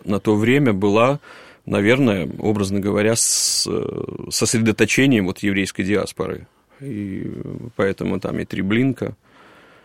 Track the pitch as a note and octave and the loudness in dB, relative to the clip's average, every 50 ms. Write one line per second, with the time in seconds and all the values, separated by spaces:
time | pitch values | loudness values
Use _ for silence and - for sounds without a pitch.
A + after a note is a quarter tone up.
0 | - - G#2 G2 - A2+ G#2+ G#2 A2 A#2 B2+ C#3+ D3 B2 G#2 F#2 G#2 G2+ G2+ A2 | 0 -2 -2 0 2 2 2 2 4 4 4 4 4 2 2 2 2 2 4 4
1 | A#2 C3 C#3+ D3 - - - - - - - _ - - - G#2 G2+ G#2+ B2 C3+ | 4 4 2 -2 -6 -14 -20 -20 -20 -20 -20 _ -8 -4 0 2 4 4 4 4
2 | C#3+ A#2 G2+ F#2 D#2+ B1+ - - - G#2 G#2+ G#2 G2+ F#2 G2 G2+ F#2 G2+ G2 G2+ | 4 2 2 0 -2 -6 -6 -4 -2 0 0 0 0 -2 -2 -2 -2 0 0 2
3 | G#2 A2 A#2 - - - - - - - - - - - F#2 - - - - - | 2 2 2 0 0 0 0 0 -2 -2 -2 -2 -2 -2 -4 -4 -4 -4 -6 -8
4 | - - - - - - - - A#2+ G#2+ - A2+ A2+ A2 G2+ - A2+ G#2 - - | -8 -8 -10 -10 -10 -6 -4 -2 0 0 2 2 2 2 2 2 2 2 4 4
5 | C3+ C#3 C3 G#2+ F#2+ F2+ F#2+ - - G#2 G2 G2 F#2+ F#2 - - G2 F#2 G#2 F#2+ | 4 6 6 4 4 2 -2 -2 -2 -2 0 0 0 -2 -2 -4 -2 0 0 0
6 | - - - - - - - - - - _ _ _ _ _ - C#3 C#3 B2 G#2 | -2 -2 -6 -6 -6 -6 -6 -10 -12 -16 _ _ _ _ _ -16 -14 -10 -10 -8
7 | G#2 G2 F#2+ G2 - - - - - - - - A#2 A#2+ - - G#2 G2 F#2+ - | -8 -8 -8 -8 -8 -10 -10 -10 -10 -10 -10 -12 -12 -8 -4 -2 0 0 0 -2
8 | - F#2+ F#2+ F#2+ - - - E2+ - - - A2 F#2+ F#2+ G#2+ A#2 C3 C3+ A#2+ - | -2 -4 -4 -4 -4 -4 -4 -4 -6 -6 -4 -4 -2 0 2 2 2 0 0 -2
9 | G#2 - - - _ _ _ - - - - - - - - - | -6 -8 -8 -10 _ _ _ -20 -20 -20 -20 -20 -20 -20 -20 -20